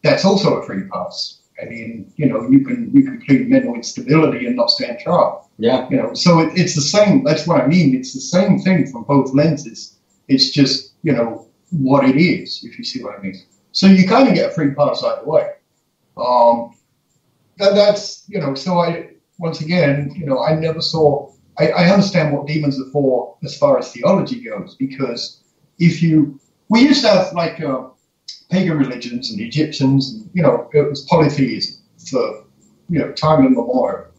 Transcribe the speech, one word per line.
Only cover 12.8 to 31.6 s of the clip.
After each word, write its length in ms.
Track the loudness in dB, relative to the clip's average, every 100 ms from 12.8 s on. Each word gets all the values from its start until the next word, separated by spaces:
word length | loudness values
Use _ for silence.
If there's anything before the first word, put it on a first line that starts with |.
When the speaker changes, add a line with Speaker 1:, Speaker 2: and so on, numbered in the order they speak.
| -12
Speaker 1:
see 180 | -10
what 160 | -12 -12
I 20 |
mean. 200 | -12 -12 _ _ _
So 140 | 2 6
you 200 | 6 6
kind 220 | 4 4
of 60 | 4
get 140 | 0
a 40 |
free 180 | -2 -2
pass 300 | 0 0 0
either 220 | -4 -4 0
way. 240 | 0 -2 -10 _ _ _ _ _ -8
Um, 580 | 0 4 4 2 -4 _ _ _ _ _ _ _ _ _
that, 180 | 2 4
that's, 480 | 2 2 -6 -16 -10
you 100 | -6
know, 160 | -6 -6
so 240 | -2 -2
I, 300 | 0 -4 -12 _ _ _
once 220 | -10 -8
again, 540 | -4 0 0 0 -4 -8
you 100 | -4
know, 160 | -2
I 140 | 0 -2
never 240 | -2 -4
saw, 500 | -6 0 2 0 -8 _ _ -2
I, 140 | -2
I 180 | 2 4
understand 420 | 4 2 0 0
what 160 | -2 -4
demons 320 | -2 -2 -4
are 100 | -6
for 440 | -2 0 0 -4 -12
as 140 | -14 -2
far 200 | 2 2
as 140 | -2
theology 500 | -4 0 0 -2 -8
goes, 340 | -10 -12 -14 _
because 680 | -10 -6 -8 -8 -12 _ _ _ _ _
if 240 | 0 2
you, 380 | 2 2 2 -4 _ _ _
we 120 | 4
used 200 | 4 4
to 60 | 4
have, 240 | 2 0
like, 260 | -4 -6 -6
uh, 240 | -6 -6 -10 _ _ _ -20 -20 _
pagan 280 | -2 0 0
religions 520 | -2 -4 -10 -8 -8
and 100 | -10
Egyptians, 720 | -6 -4 -4 0 2 2 0
and, 180 | -10 -8
you 80 | 0
know, 280 | 0 0 0
it 160 | 0 0
was 120 | -4
polytheism 800 | 0 2 2 2 -2 -2